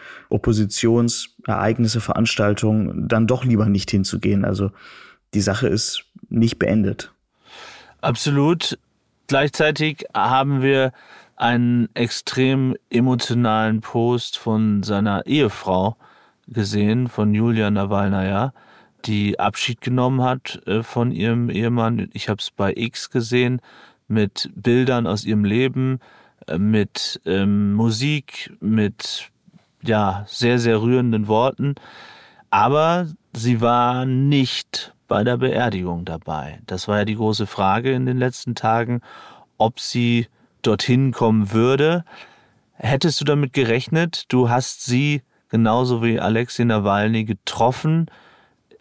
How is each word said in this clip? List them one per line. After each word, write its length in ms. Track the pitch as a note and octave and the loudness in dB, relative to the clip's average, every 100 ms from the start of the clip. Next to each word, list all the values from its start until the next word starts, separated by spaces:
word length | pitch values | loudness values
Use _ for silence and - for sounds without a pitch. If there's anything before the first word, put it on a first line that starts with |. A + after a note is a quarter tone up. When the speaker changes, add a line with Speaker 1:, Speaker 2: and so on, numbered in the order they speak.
| - - - | -20 -18 -4
Speaker 1:
Oppositionsereignisse, 1700 | - - G#2+ G#2 - A#2 A#2 A#2 - - _ - G2+ G2+ A#2 A2+ A2+ | -2 2 2 0 0 2 4 2 -2 -8 _ -4 0 0 2 0 0
Veranstaltungen 1080 | - - A2+ - G#2 G#2 G#2+ G#2+ F2+ - F#2+ | -2 0 0 2 0 2 2 2 0 -2 0
dann 180 | A2+ A2 | 2 2
doch 180 | B2+ | 2
lieber 240 | B2+ A2+ A2 | 2 2 2
nicht 220 | G2 - | 2 0
hinzugehen. 560 | G2+ F#2+ G2 G2+ G2+ G2 | 0 0 -2 0 0 0
Also 260 | G2 G2 - - - - - _ | 0 -4 -6 -18 -20 -20 -20 _
die 80 | G#2 | -2
Sache 260 | G2 G2+ B2 | 0 0 0
ist 380 | G#2+ - - - - - | 0 -2 -8 -12 -18 -6
nicht 300 | - A2+ - | 0 0 2
beendet. 540 | - G#2+ G2 - - _ _ _ _ - - - - _ | 0 2 0 -2 -10 _ _ _ _ -20 -20 -20 -20 _
Speaker 2:
Absolut. 760 | D#3+ B2 - C#3+ D3 E3 - - _ _ _ _ - | -4 -2 0 2 2 2 -2 -8 _ _ _ _ -2
Gleichzeitig 800 | C#3 D3 - D#3 D3 D#3 D#3 - | 0 0 2 0 2 -2 -4 -6
haben 480 | A2 G#2 C3 C3+ C3+ | -2 2 2 2 2
wir 300 | C3+ C3+ C3 - - - - - | 2 4 2 -2 -18 -20 -18 -2
einen 540 | A#2+ A#2+ A#2+ A#2+ A2+ | 0 2 4 2 0
extrem 800 | - A#2 - - - C3 C3+ C3 - - | -2 -4 -4 -6 0 0 2 0 -2 -4
emotionalen 920 | A#3 C3 B2 - A#2+ A#2+ A2 A2 A2 | 0 2 0 0 0 2 2 0 -2
Post 560 | - B2 A#2 B2 - - | -2 -2 0 0 -4 -8
von 460 | - G#2+ A2 G#2 | -2 0 0 0
seiner 420 | F#2+ G2+ G#2 G2 - | 0 -2 0 -2 0
Ehefrau 720 | C#3+ B2 - - F#2 G2 - - _ _ _ - | 0 0 -2 -2 0 0 -4 -12 _ _ _ -10
gesehen, 600 | B2 G2+ G#2 G#2 A#2 B2 | -4 -2 0 0 0 -2
von 260 | A2 G#2+ | 0 0
Julia 380 | G#2 A#2 A2+ G#2 | 2 2 2 2
Nawalnaja, 840 | G#2 G2+ G2+ G2+ G2 F#2+ G2 C3 - - - _ _ - | 0 0 0 0 0 0 0 -2 -6 -20 -20 _ _ -4
die 340 | G#2+ G#2 - | -2 0 0
Abschied 420 | G#2 - - A#2 | -2 -2 -6 -6
genommen 400 | - B2+ B2+ C3 | -4 0 0 0
hat, 400 | B2+ B2+ - - - | 0 -2 -6 -12 -4
äh, 160 | G#2 | -4
von 280 | A2+ - A#2+ | -2 -2 -2
ihrem 380 | A2+ G#2+ A#2 A#2+ | -2 -2 0 -2
Ehemann. 600 | G2 A#2 A#2+ A2+ A#2 - | -2 -2 0 0 -2 -4
Ich 160 | G2+ - | -8 -6
hab's 220 | G#2+ - | -6 -6
bei 220 | - G2 - | -4 -4 -2
X 340 | A2+ - - | -6 -8 -6
gesehen, 520 | C3 A2+ B2 B2 B2+ - - - _ - | -4 0 0 0 -2 -6 -20 -20 _ -4
mit 440 | A2 G2+ - - | 0 0 -2 -12
Bildern 540 | - A2 A#2+ B2+ B2 A#2 | -4 2 2 2 0 0
aus 160 | G#2 | -2
ihrem 220 | - G#2+ G#2 | -2 0 2
Leben, 540 | A2 C3 C3 C3 C3 - - _ _ - | 2 0 0 -2 -4 -8 -20 _ _ -8
äh, 100 | E2+ | -2
mit, 640 | G#2 A2 G2 - - - - | 2 2 0 -4 -8 -8 -4
ähm, 480 | F#2+ G2 G2+ G2+ | 0 2 2 0
Musik, 800 | G#2 A2+ A2 C#3 D3+ - - - - | 2 0 0 -2 -2 -6 -16 -18 -8
mit, 720 | G2+ A2 G#2 G#2 - - - _ _ - _ _ | -2 0 0 -2 -10 -10 -12 _ _ -20 _ _
ja, 440 | - G#2+ G2+ F#2+ G2+ | -2 0 0 -2 -8
sehr, 320 | - A#2 B2 | -2 0 2
sehr 220 | A#2 A2 | 2 2
rührenden 460 | A2+ B2+ B2 A2 G#2 | 2 2 2 0 2
Worten. 480 | A2 C3 - C3+ C#3 - - - - - _ _ | 2 2 0 -4 -6 -12 -20 -20 -20 -20 _ _
Aber 580 | F#2+ A2+ C#3+ D#3+ F3 E3+ - _ | 2 4 4 2 2 -2 -8 _
sie 280 | A#2 A#2 A#2 | -4 0 2
war 440 | A#2 A#2+ A#2+ B2 B2+ | 4 4 2 0 0
nicht 880 | B2+ C#3 C#3+ B2+ - - - - _ - | 0 2 2 2 -2 -8 -10 -12 _ -2
bei 140 | G2+ G#2+ | 0 2
der 100 | B2 | 0
Beerdigung 720 | B2+ D3 A#2+ G2 F2+ E2+ F2 | 0 0 0 -2 -4 -6 -6
dabei. 560 | E2 - D#2 C#2+ D2 - | -10 -8 -8 -8 -14 -10
Das 200 | F#2 - | -8 -2
war 120 | G#2 | 0
ja 40 | |
die 140 | G#2 A2 | 0 0
große 280 | A2 G#2+ G#2 | -2 -2 -4
Frage 460 | - F#2+ G2+ B2+ | 0 0 2 0
in 140 | B2+ B2+ | -2 -2
den 120 | B2+ | 0
letzten 380 | B2+ - - A2+ | -2 -4 -8 -4
Tagen, 460 | A2+ A#2 A#2 B2 - - - - _ - | 0 0 0 -4 -8 -20 -20 -20 _ -2
ob 240 | A2 - | -2 -2
sie 460 | - A#2+ A#2+ A#2+ A2 _ _ _ | -6 -2 2 2 -2 _ _ _
dorthin 500 | - G#2 - B2 C3+ | 0 0 2 2 2
kommen 400 | A#2+ A#2 A2 G2+ | 2 2 2 2
würde. 540 | A2 A#2+ C3+ D3+ F3 E3+ - - _ _ _ _ | 2 2 4 2 0 -4 -14 -20 _ _ _ _
Hättest 480 | - A2 C#3 E3+ C#3 | -8 -2 0 0 0
du 60 | D3 | 0
damit 260 | D3 C#3 | 0 0
gerechnet? 720 | C#3+ A#2+ A#2 - D#3+ E3+ - - | 0 2 0 0 -2 -2 -4 -2
Du 200 | B2+ B2 | 2 2
hast 360 | A#2+ B2+ - - | 2 -2 -6 -2
sie 360 | B2 C#3+ D3 - _ _ | 0 0 -2 -6 _ _
genauso 520 | A2+ A2+ A#2 B2+ A#2+ | 0 2 2 2 0
wie 160 | A#2 A2 | 0 0
Alexei 460 | F#2 A2 A#2+ - | 0 0 -2 -2
Nawalny 640 | A#2 G#2+ G2+ G2+ G#2+ A2+ A2 | 0 2 2 2 2 0 -2
getroffen 800 | G#2 - - A#2 B2 D#3 D#3+ D#3+ - - _ _ _ _ - | -6 -6 0 0 0 0 0 -2 -6 -20 _ _ _ _ -20